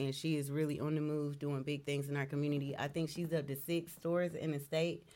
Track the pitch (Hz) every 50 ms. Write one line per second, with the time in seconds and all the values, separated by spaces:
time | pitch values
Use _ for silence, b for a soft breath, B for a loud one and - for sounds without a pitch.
0 | 135 135 135 139 - 160 160 147 143 139 139 151 156 147 147 - - 151 156 151
1 | 151 151 151 151 147 147 143 143 147 147 143 135 131 151 147 143 143 143 143 143
2 | 139 143 143 143 139 139 147 143 147 147 147 143 139 139 - - 135 143 143 165
3 | 165 156 - 170 170 156 165 160 143 139 135 139 - - 170 170 165 - - -
4 | - 165 170 175 180 175 165 - 151 160 151 143 143 - - 160 165 175 - -
5 | - - -